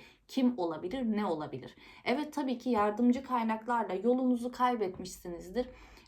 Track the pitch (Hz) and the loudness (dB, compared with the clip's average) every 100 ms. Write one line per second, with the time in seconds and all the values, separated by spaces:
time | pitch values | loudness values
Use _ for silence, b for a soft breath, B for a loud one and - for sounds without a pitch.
0 | B B _ 269 247 185 170 156 180 269 | B B _ 2 2 2 -2 -2 -4 -2
1 | 226 208 202 156 151 139 - - B B | 0 0 0 -2 -4 -8 -12 -18 B B
2 | - 262 294 294 269 240 254 214 208 208 | -2 0 0 -4 -2 -2 0 2 2 4
3 | 247 262 - 247 226 220 - 214 196 190 | 4 4 0 0 0 -2 0 -2 0 0
4 | 226 254 254 240 247 247 254 240 185 185 | 2 2 2 0 -2 0 2 2 -2 -4
5 | 180 - 180 170 175 214 254 B B B | -12 -12 -10 -10 -4 -4 -4 B B B